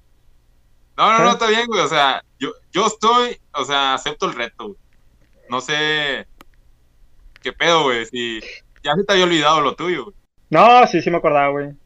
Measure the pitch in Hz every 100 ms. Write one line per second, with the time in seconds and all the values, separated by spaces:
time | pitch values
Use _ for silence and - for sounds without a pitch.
0 | _ _ _ _ _ _ _ _ _ -
1 | 185 226 240 233 226 220 240 202 151 156
2 | 139 120 - - 143 - _ 170 214 -
3 | 220 240 240 240 _ 147 131 143 135 135
4 | 147 147 185 123 117 - 107 95 _ _
5 | _ _ _ _ - 123 139 151 151 151
6 | 143 120 - - - _ _ _ _ _
7 | - - - - 127 - 156 165 139 120
8 | 113 123 117 110 - - _ _ 147 165
9 | 202 190 180 165 147 156 139 - 170 160
10 | 110 - _ _ - 160 220 247 247 170
11 | 175 170 165 147 143 143 143 143